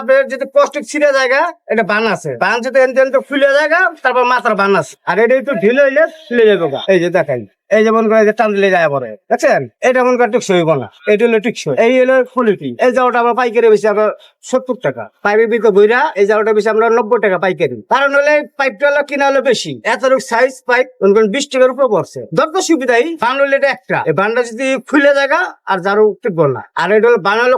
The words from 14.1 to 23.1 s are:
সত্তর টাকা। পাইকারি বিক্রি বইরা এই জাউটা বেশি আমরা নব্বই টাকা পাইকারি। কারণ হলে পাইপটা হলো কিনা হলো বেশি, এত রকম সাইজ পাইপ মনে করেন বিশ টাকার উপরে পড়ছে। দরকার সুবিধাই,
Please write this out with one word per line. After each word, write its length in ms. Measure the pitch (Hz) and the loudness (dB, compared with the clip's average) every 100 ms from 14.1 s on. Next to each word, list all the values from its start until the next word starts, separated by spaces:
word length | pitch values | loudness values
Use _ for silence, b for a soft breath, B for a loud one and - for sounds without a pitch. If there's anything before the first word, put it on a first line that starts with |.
| - b _ - | -4 b _ -6
সত্তর 260 | 262 254 247 147 | -4 -4 -6 -6
টাকা। 180 | 120 104 _ | -8 -12 _
পাইকারি 220 | 202 214 226 | -2 0 0
বিক্রি 180 | 226 220 196 | 0 2 4
বইরা 240 | 208 240 311 196 | 4 2 -2 0
এই 60 | 202 | 0
জাউটা 200 | 214 220 214 | 0 0 0
বেশি 120 | 208 | 0
আমরা 120 | 214 226 233 | 0 2 0
নব্বই 220 | 220 240 | 0 0
টাকা 140 | 208 180 | 0 0
পাইকারি। 340 | 185 165 151 117 - | -2 -2 -4 -4 -2
কারণ 180 | 247 277 277 | 0 2 0
হলে 160 | 285 302 294 - | 2 0 -2 -4
পাইপটা 260 | 269 - 285 | -6 -2 0
হলো 140 | 285 285 | 0 -2
কিনা 140 | 277 277 | -2 0
হলো 120 | 277 269 | 0 0
বেশি, 220 | 233 165 123 202 | -2 -4 -8 -4
এত 100 | 233 254 | -2 0
রকম 120 | 262 - | 0 -2
সাইজ 220 | 233 262 269 - | -2 -2 -2 -2
পাইপ 180 | 240 254 - | -2 -2 -2
মনে 120 | 196 | 2
করেন 140 | 202 220 | 2 2
বিশ 100 | 247 285 | -2 -4
টাকার 180 | 262 254 | 0 0
উপরে 140 | 262 262 | 2 0
পড়ছে। 260 | 196 143 131 113 160 | 0 -4 -10 -6 -2
দরকার 220 | 311 349 359 | -2 -2 0
সুবিধাই, 380 | 320 254 233 302 | 0 2 0 0